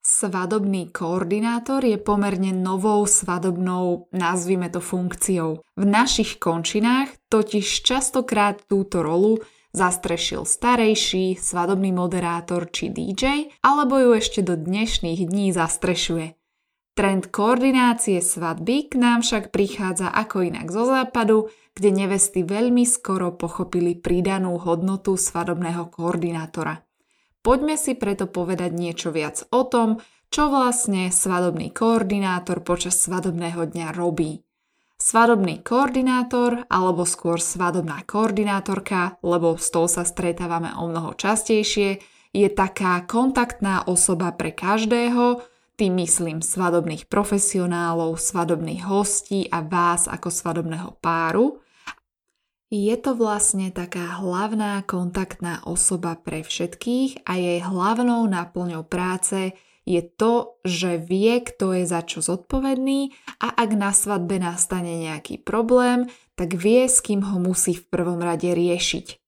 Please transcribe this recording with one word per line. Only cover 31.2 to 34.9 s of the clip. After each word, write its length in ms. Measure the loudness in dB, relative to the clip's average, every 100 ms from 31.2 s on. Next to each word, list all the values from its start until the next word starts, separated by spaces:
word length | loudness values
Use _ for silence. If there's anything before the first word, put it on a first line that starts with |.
| 2 2 2 0 -6
koordinátor 880 | 0 2 2 2 0 0 -2 -2 -6
počas 380 | -2 -2 0 0
svadobného 640 | 0 0 -2 -4 -6 -4
dňa 320 | -6 -6 -8
robí. 480 | -4 -2 0 -4 -4 _ _ _ _ _